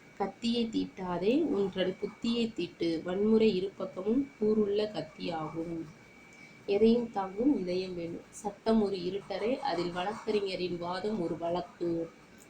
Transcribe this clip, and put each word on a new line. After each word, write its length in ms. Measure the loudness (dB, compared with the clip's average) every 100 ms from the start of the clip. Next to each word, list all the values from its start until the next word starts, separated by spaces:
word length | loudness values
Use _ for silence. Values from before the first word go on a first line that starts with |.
| -20 -6
"கத்தியை 520 | -6 -2 -2 0 0
தீட்டாதே, 680 | -2 -4 -4 -4 0 2 4
உன்றன் 560 | 2 2 0 0 -2 -2
புத்தியை 560 | -6 -4 -2 0 0
தீட்டு", 480 | -2 -6 -2 -2 -2
"வன்முறை 520 | -2 0 4 6 6 4
இரு 160 | -2 -4
பக்கமும் 540 | -8 -4 0 0 0
கூருள்ள 600 | -2 2 2 2 2 -2
கத்தியாகும்", 840 | -4 -8 -8 -6 -4 -6 -6 -6 -6 -8 -14 -20 -20 -20 -20 -20 -12 -2
"எதையும் 460 | 6 6 6 2
தாங்கும் 480 | -2 -4 2 2 4
இதயம் 360 | 2 -2 -2 -6
வேண்டும்", 300 | -6 -8 -12
"சட்டம் 500 | -10 -10 -4 2 4
ஒரு 140 | 4 0
இருட்டறை, 640 | -4 -6 -6 -4 -2 -2
அதில் 320 | -2 -2 -2
வழக்கறிஞரின் 840 | -2 -4 -4 -2 0 0 -2 -4 -4
வாதம் 440 | -4 -4 -2 -2
ஒரு 160 | -2 -2
வழக்கு", 720 | -2 -2 -4 -4 -2 -2 -4 -10 -20 -20 -20